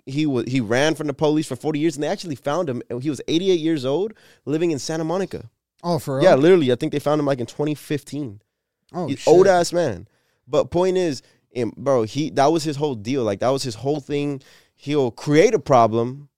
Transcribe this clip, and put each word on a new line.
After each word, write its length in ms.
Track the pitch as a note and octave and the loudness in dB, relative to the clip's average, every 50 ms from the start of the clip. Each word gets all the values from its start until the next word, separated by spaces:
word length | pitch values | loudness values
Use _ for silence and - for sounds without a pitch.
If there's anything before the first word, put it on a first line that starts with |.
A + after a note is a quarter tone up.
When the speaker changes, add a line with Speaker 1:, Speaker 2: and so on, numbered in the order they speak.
| _ | _
Speaker 1:
he 200 | - C3+ D3 D#3 | -8 -4 -2 -2
wa-, 160 | D3+ C3+ B2 - | 0 0 -2 -2
he 140 | - B2+ C3+ | -2 -2 -2
ran 340 | A#2 G2 A#2+ B2 C#3+ D#3 D3+ | -2 0 0 2 2 2 0
from 100 | C#3+ D#3 | -2 -4
the 80 | D3 C3+ | -6 -4
police 320 | - D#3 D3 D3+ D#3 D#3 | -2 0 0 0 0 -2
for 80 | - C3 | -4 -6
forty 220 | A#2+ - D3+ D3 C#3+ | -8 -6 -4 -4 -2
years, 160 | D3+ E3 D3 | -2 -2 -2
and 60 | C3+ D3+ | -2 -4
they 60 | D3 | -6
actually 260 | G3 G3+ - F3 C#3 | -6 -6 -8 -10 -12
found 340 | - - C#3+ D3 E3+ F#3 C#3+ | -8 -6 -4 -4 -4 -4 -4
him. 140 | B2 A#2+ - - | -6 -8 -8 -10
And 100 | A#2 B2 B2+ | -10 -8 -6
he 80 | D#3 | -6
was 100 | C#3+ A2+ - - | -6 -6 -4 -4
eighty-eight 320 | C#3+ E3 F#3+ G3 F#3 E3+ | -2 -2 0 0 0 0
years 240 | D3+ D#3+ E3 D3 B2 | 0 -2 -2 -2 -2
old, 280 | C3 C#3 E3 G3 A3 - _ _ _ _ _ _ | -2 -2 -2 -2 -4 -8 _ _ _ _ _ _
living 260 | - C#3+ D#3 E3+ E3+ D#3+ | -6 -4 -2 0 -2 -2
in 60 | C3 | -4
Santa 240 | - - D#3+ E3 E3 | -4 -6 -6 -4 -4
Monica. 440 | D#3 E3+ F#3+ F#3+ - - D#2+ - A#2 _ _ _ _ _ _ - | -4 -4 -4 -4 -6 -8 -12 -14 -16 _ _ _ _ _ _ -6
Speaker 2:
Oh, 160 | E3+ F3 D3 | -4 -4 -4
for 160 | - C#3+ C3+ | -4 -4 0
real? 80 | C3 D3+ | 4 6
Speaker 1:
Yeah, 100 | F#3 D#3+ | 6 6
literally. 380 | C3 C#3+ E3+ F#3+ F3 C#3+ B2 B2 | 8 8 8 6 6 6 4 2
I 20 | |
think 160 | A#2 D#3 D3+ | 0 0 -2
they 80 | - C#3+ | -4 -2
found 220 | - C#3+ D3+ D3+ | 0 0 0 2
him, 60 | D3 | 2
like, 120 | C#3 C#3+ B2 | 0 -2 -2
in 80 | A#2 | -4
twenty 300 | - - - D3 D3+ D3+ | -6 -6 -4 -4 -4 -4
fifteen. 640 | C#3 - - D#3 C#3 - - - C#3+ D3+ A#2 G2 G#2 _ _ _ _ _ _ _ _ _ _ - | -6 -6 -6 -6 -6 -6 -8 -10 -10 -10 -10 -12 -16 _ _ _ _ _ _ _ _ _ _ -10
Speaker 2:
Oh, 140 | F3 F3 | -8 -6
Speaker 1:
He 80 | B2 C#3 | -6 -6
Speaker 2:
shit. 120 | - - - | -2 2 4
Speaker 1:
old 180 | D#3+ F3+ F#3 | 6 6 8
ass 260 | G3 F#3 F3 F3 - - | 6 6 4 2 0 0
man. 360 | E3+ E3+ C3+ G2+ F2 - - _ _ _ _ _ _ _ - | -2 -2 -2 -4 -6 -10 -16 _ _ _ _ _ _ _ -4
But 220 | B2 D3+ - A#2+ - | -2 -2 0 0 0
point 240 | E3+ F3+ F#3 F#3 | 0 0 2 0
is, 260 | F#3 F3+ E3+ C3+ A2+ - _ _ _ _ _ - | 0 0 -2 -4 -6 -10 _ _ _ _ _ -6
um, 160 | A#2+ A#2+ G#2+ - | -6 -4 -4 -6
bro, 260 | - A#2 C#3 C3+ B2 A2 | -6 -2 0 0 0 0
he, 280 | G#2+ - C3+ D#3 - | -2 -2 -4 -6 -2
that 160 | - C3 C3+ | 0 2 2
was 180 | D3 E3 E3+ C#3+ | 2 2 2 -2
his 120 | D#3+ C#3+ | -4 -4
whole 180 | C#3 D3+ D3+ C3 | -4 -4 -4 -4
deal. 260 | A2 G2 A2+ C3+ C#3 A#2+ | -6 -6 -4 -4 -2 -2
Like, 160 | G#2+ G2+ F#2+ | -2 -2 0
that 80 | A2 A#2+ | 0 0
was 120 | C3+ C3+ - | 0 -2 -4
his 140 | C3 G#2+ | -8 -10
whole 240 | G#2 A#2 C#3 D3+ D3+ | -6 -4 -4 -4 -4
thing. 420 | C3+ - D3 C#3+ C#3+ D3 C#3+ C3 - _ _ _ _ _ _ | -4 -6 -4 -4 -4 -4 -6 -8 -12 _ _ _ _ _ _
He'll 360 | _ - C#3 D3 D3 C3+ B2 - | _ -8 -4 -2 0 0 -2 -4
create 420 | - - D3 D3 D3+ F3+ A3 A3+ | -6 -2 2 6 6 6 6 4
a 40 | - | 0
problem 680 | - - C#3+ B2 A#2 A2 A2 A2+ A#2 B2 C3 C#3+ D3 - _ | 0 4 6 6 6 6 4 0 -2 -4 -6 -10 -16 -20 _